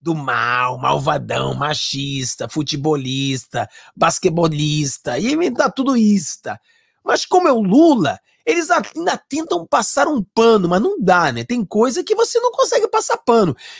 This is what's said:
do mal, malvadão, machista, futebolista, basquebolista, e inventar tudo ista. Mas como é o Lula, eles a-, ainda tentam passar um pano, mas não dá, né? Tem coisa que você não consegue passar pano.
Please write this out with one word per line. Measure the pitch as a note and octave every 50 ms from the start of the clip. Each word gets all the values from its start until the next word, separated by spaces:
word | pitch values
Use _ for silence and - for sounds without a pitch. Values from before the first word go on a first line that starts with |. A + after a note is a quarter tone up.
do | _ D#3 E3+
mal, | D#3 C#3 C3 A#2+ A2+ A2+ A#2+ B2 B2 B2 B2+ B2+ B2+
malvadão, | C3 C3+ C#3+ C#3+ C3+ D3+ D3+ C#3+ B2 A2 A#2 - C3+ C3+ B2+
machista, | B2+ C#3 D3 D#3 - - - - C#3 C#3 C#3 C#3 C3+ C3 B2 - - B2 A2+
futebolista, | - D#3 D3+ C#3+ - C#3+ C#3 D#3 D#3 C#3+ C3 B2+ C3 C3+ C#3 C#3 C3+ B2+ - - - C3+ G#2+ - _ - - - _
basquebolista, | - E3 E3 E3+ - - F#3 D#3+ E3+ E3+ E3 D#3 D3 D3+ D3+ D3+ D3+ D3+ C3+ - - _ D3 B2 B2+
e | F#3 A#3+ D4
inventar | D#4+ F4 E4+ A#3+ - D4 C4 -
tudo | - C4 C4 C4
ista. | A#3+ A3 G#3 G#3 G3 D3+ - - - _ A#2+ G#2 G#2+ _ _ _ _ _ _ _ _ _
Mas | - A#4 G#4 -
como | - - F4+ F4+ E4
é | C4+
o | A3+
Lula, | G#3+ F#3 F#3 C4+ E4 E4+ D4 A#3 E3 B2 F#2+ - _ _ _ _ _
eles | A#4 G4 E4+ E4 C#4+
a-, | F4 D#4+ A3+ - -
ainda | D#4 E4+ F4 C4+
tentam | - _ _ - D4+ D#4+ E4 F#4 F4 E4
passar | - - C4 A3 - - - -
um | - D4+ B3+ F#3
pano, | _ _ - A3+ A#3 A3+ G#3+ F3+ E3+
mas | F3 F#3
não | A3+ F4+ G#4 F#4+
dá, | A3 F3+ F3+ F3+ E3+ D3+ A#2+
né? | A#2 A#2
Tem | - B3 B3 G#3+
coisa | - - G#3 A3+ C4 A#3 E4+ -
que | - G#4+
você | G4+ A#4 - - A#4+
não | A#4 B4 A#4
consegue | - C5+ - B4 A#4 G#4 A4+
passar | - A4 - - A#4+
pano. | - _ - A#3 A#3 G#3 E3+ B2+ _ - - - -